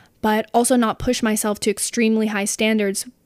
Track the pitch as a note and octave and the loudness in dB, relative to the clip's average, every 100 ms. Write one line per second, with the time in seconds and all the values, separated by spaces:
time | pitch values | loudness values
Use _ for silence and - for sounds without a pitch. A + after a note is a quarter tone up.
0 | _ _ A3 G#3+ - A#3 A#3+ B3+ A3 - | _ _ 0 0 0 0 4 2 2 0
1 | B3+ B3 A3 G#3+ G#3+ G#3 A3 G3+ - - | -2 0 0 0 -2 -2 -2 -2 -4 0
2 | A3 A3 G#3+ G#3 G3+ - A3 A3 G3+ G3 | 2 2 0 -2 -4 0 0 2 0 -4
3 | B3+ - | -10 -16